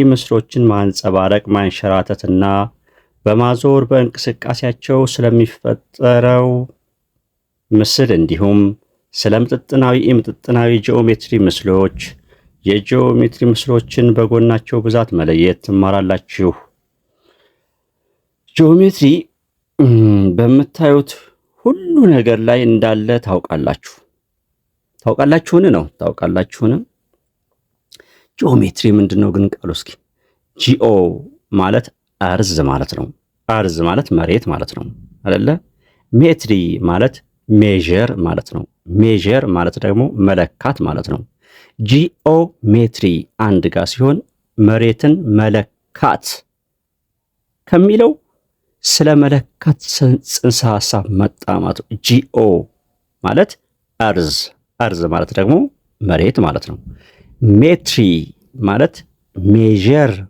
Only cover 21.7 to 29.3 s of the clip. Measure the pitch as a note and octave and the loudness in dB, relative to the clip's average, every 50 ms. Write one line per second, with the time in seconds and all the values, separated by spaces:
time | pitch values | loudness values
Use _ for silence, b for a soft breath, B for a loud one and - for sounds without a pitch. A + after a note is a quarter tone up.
21.7 | D4 F#4+ F#4+ F4 E4+ D4+ B3 F#3 D3+ B2+ A2 A#2 A2+ A2 A2+ A#2 A#2+ B2+ B2 A#2 | -2 -2 -4 -2 2 4 4 6 4 4 2 2 0 0 0 0 0 2 2 2
22.7 | A2+ A2 A2 A2+ A2 G#2+ G#2+ A2+ A#2+ A#2+ - G2+ F#2 F2+ - - - D#2 C#2 - | 2 2 2 0 0 -2 -2 -2 -2 -4 -2 -4 -4 -4 -4 -4 -6 -4 -4 -4
23.7 | C#2+ - - - - _ _ _ _ _ _ _ _ _ _ _ _ _ _ _ | -6 -6 -10 -20 -20 _ _ _ _ _ _ _ _ _ _ _ _ _ _ _
24.7 | _ _ _ _ _ _ - A#2 A2 - C#3 C#3+ D#3 E3 - - F3 F3 G3 F3 | _ _ _ _ _ _ -4 -4 -2 0 2 2 2 0 0 2 2 2 4 4
25.7 | A#2 E2+ D#2+ D2+ _ - E2+ E2+ D#2+ - E2+ F2 F2+ F2+ F#2+ - - - A#2+ A2 | 2 0 -2 -6 _ -8 -8 -6 -6 -4 -4 -4 -2 -2 -4 -4 -6 -4 -2 -2
26.7 | B2+ F#3+ A#3+ _ _ _ _ _ _ _ _ _ _ _ _ _ _ _ _ _ | -2 -2 -6 _ _ _ _ _ _ _ _ _ _ _ _ _ _ _ _ _
27.7 | _ _ _ _ b b b b b b b b b - - D#3+ B2+ A#2 G2+ F#2+ | _ _ _ _ b b b b b b b b b -4 -2 0 2 0 0 -2
28.7 | - - - A2 G#2 G#2 G2+ F#2 F#2+ G2+ G#2 G2 | -4 -2 0 2 2 2 2 0 0 -2 -2 0